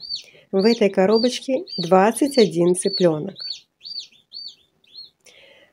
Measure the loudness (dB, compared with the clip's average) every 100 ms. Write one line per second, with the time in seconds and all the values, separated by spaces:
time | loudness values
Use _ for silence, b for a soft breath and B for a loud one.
0 | -16 -16 b b b 0 2 2 0 2
1 | 2 2 0 -4 -6 -6 -6 -8 2 4
2 | 4 2 0 2 2 2 0 0 -2 0
3 | 0 0 -6 -12 -16 -16 _ _ -20 -18
4 | -20 _ _ -20 -20 -20 _ _ _ -20
5 | -20 _ _ b b b b